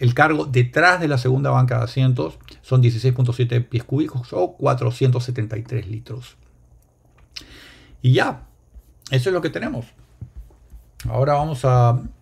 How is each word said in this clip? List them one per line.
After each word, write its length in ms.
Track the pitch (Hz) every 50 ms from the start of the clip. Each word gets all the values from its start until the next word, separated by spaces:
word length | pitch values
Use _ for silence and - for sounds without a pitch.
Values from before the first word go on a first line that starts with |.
el 120 | 131 120 120
cargo 300 | - 151 156 156 151 -
detrás 560 | 147 123 123 120 120 - 151 165 180 180 180
de 80 | 170
la 120 | 147 143 127
segunda 320 | 123 127 127 135 139 135
banca 260 | 127 127 127 123 117
de 80 | 117 113
asientos 520 | 113 - 135 131 131 127 127 151 160 - - - - - -
son 200 | _ - 131 127
dieciséis 320 | 123 117 117 110 120 131 123
punto 180 | 131 127 120
siete 300 | 120 - 123 120 120 120
pies 240 | 120 - - 113 -
cúbicos 480 | - 135 139 156 156 - 127 123 - -
o 240 | 175 185 180 -
cuatrocientos 680 | - 147 131 127 123 123 120 120 - 135 127 123 120 -
setenta 340 | - 120 117 104 104 110
y 60 | 107 110
tres 240 | - 123 113 92
litros. 480 | 90 110 113 - - - 123 - - - _ _ _ _ _ _ _ - _ _ _ _ _ _ _ _ _ _ _ _ - - - - - - - - - - - - -
Y 120 | - 123 127
ya, 300 | 175 - 285 151 123 - - _ _ _ _ _ - _ _ _ _ _ -
eso 200 | 135 131 123 190
es 40 | 185
lo 80 | 175
que 80 | 160 160
tenemos. 380 | - - 220 254 285 120 117 - _ _ - _ _ _ - - _ - - - - _ - _ - - - _ _ - - 117
Ahora 240 | 113 117 135 147 143
vamos 280 | 143 147 160 151 123 -
a 380 | 131 127 123 120 120 120 131 - - - _